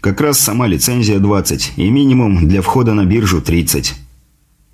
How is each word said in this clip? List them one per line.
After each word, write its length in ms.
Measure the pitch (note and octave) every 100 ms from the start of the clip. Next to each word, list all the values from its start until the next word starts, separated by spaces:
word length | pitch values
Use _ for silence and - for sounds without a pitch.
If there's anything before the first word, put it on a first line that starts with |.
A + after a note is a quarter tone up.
Как 200 | - F#2+
раз 180 | D3 C#3+
сама 260 | - A2+ B2+
лицензия 520 | D#2+ - B2 G#2+ G2+
двадцать 540 | G2+ G2+ F2+ C#2 - -
и 140 | F#2
минимум 580 | C3+ C#3 B2+ A#2 F#2 D#2
для 140 | F#2+
входа 320 | F2+ C3 A#2
на 120 | G#2+ F#2+
биржу 360 | A2+ G#2 F2
тридцать. 540 | - E2+ D2+ C#2+ C2+ - - _ _ _ _ _ _